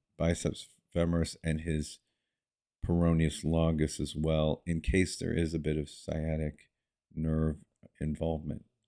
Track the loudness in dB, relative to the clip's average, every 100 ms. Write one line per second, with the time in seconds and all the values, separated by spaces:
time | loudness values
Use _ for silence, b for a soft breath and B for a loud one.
0 | _ -2 0 2 -2 -6 -10 -20 _ 0
1 | 2 2 0 -2 -2 -2 0 -2 -4 -10
2 | _ _ _ _ _ _ _ _ 0 4
3 | 4 4 2 0 0 2 4 2 0 -2
4 | -6 -2 0 2 2 0 -2 -4 2 2
5 | 2 -2 -4 0 0 0 -2 -2 -4 -10
6 | -6 -4 -2 -2 -4 -6 _ _ _ _
7 | _ -4 -2 2 0 -2 -10 _ -20 -6
8 | -4 -2 -2 -2 -6 -8 -12 _